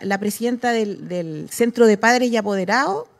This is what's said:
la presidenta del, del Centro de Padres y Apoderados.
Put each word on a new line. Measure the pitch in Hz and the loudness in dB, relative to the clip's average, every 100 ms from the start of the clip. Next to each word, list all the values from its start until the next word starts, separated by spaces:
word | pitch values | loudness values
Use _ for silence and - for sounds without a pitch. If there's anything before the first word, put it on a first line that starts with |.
la | 196 196 | -2 -2
presidenta | 208 - 233 247 247 | -2 -2 -4 -2 0
del, | 226 208 190 156 | 0 -2 -6 -8
del | 180 165 156 160 | -8 -6 -10 -12
Centro | - 233 233 226 | -2 0 6 6
de | 208 | 6
Padres | 226 247 247 | 4 2 2
y | 226 | 0
Apoderados. | 208 196 180 233 311 403 480 _ | 0 -2 0 0 0 -4 -8 _